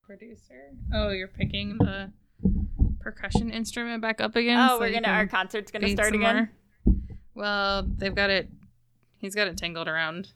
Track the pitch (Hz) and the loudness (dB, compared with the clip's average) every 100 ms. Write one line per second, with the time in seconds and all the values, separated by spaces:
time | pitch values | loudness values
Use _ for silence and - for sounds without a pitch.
0 | _ 202 233 214 _ 262 277 262 - 214 | _ -20 -20 -20 _ -20 -20 -10 -2 0
1 | 208 190 190 - 196 202 202 214 196 196 | 0 -2 -6 -2 -2 0 -4 0 0 0
2 | 196 - _ _ 196 - - - - - | -10 -16 _ _ 0 2 0 2 2 2
3 | 220 - 196 196 226 220 220 - 233 226 | -6 -8 0 0 0 -4 -6 -6 -4 -2
4 | 220 220 220 233 233 240 254 240 202 226 | -2 0 0 2 4 6 6 4 2 0
5 | 226 214 208 196 190 214 202 208 202 202 | 2 2 2 0 -2 -6 -8 -2 0 2
6 | 214 214 226 220 226 - _ _ - - | 2 2 2 2 0 -4 _ _ 2 2
7 | - - - - 208 202 196 196 190 - | 0 -14 -16 -8 -4 0 0 0 -2 -4
8 | 196 196 202 190 - - - _ _ _ | -4 0 0 0 -2 -16 -20 _ _ _
9 | _ _ 196 202 202 175 170 165 165 160 | _ _ -8 -2 -2 -2 -8 -6 -4 -2
10 | 160 170 190 | -4 -6 -12